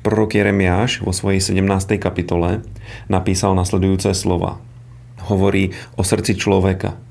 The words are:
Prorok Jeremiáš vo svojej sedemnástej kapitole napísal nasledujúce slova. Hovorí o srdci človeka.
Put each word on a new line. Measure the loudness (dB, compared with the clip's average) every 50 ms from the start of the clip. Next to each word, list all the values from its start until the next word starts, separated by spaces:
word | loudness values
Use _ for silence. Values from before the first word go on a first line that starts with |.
Prorok | 0 0 2 2 0 2 2
Jeremiáš | 2 2 4 4 4 4 2 2 2 0 -2 -2 -4 -4
vo | -4 -4
svojej | -2 -2 0 0 0 0
sedemnástej | 0 0 0 2 2 0 0 0 -2 -2 -2
kapitole | -2 -4 -4 -4 -4 -2 0 0 0 0 -2 -4 -6 -12 -16 -16 -16 -16 -18 -18 -6 -2 -2
napísal | 0 0 0 -2 2 2 2 2
nasledujúce | 2 0 0 0 2 2 2 2 2 0 0 0
slova. | 0 0 0 0 0 0 -2 -2 -4 -14 -20 -20 -20 -20 -20 -20 -20 -20 -20 -18 -16 -4 -2
Hovorí | 0 2 2 2 2 2 0 0 -2 -8 -16 -14 -4 -2
o | 0
srdci | 0 0 0 0 0 -2 0
človeka. | 2 2 2 4 4 2 0 0 -4 -8 -8 -8 -16 -20